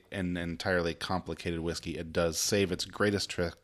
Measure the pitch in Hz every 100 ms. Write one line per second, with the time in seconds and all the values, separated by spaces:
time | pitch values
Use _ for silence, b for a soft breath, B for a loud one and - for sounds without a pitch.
0 | _ 101 90 87 85 85 101 90 85 80
1 | - 92 - 82 92 85 82 80 85 80
2 | 82 87 85 80 - 104 95 90 - -
3 | 104 101 - - 85 -